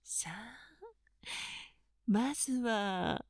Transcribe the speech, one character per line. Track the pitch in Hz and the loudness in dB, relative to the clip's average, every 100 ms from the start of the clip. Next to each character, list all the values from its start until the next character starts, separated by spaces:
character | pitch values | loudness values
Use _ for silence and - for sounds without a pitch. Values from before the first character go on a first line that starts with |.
さ | - - 160 | -4 -4 -4
あ、 | 185 233 - - 311 453 - _ _ - - - - - _ _ _ - | -8 -12 -16 -20 -20 -20 -20 _ _ -10 -8 -8 -10 -14 _ _ _ 4
ま | 208 254 | 4 4
ず | 294 - 254 | 0 0 2
は | 240 214 202 185 170 - | 2 2 2 2 2 0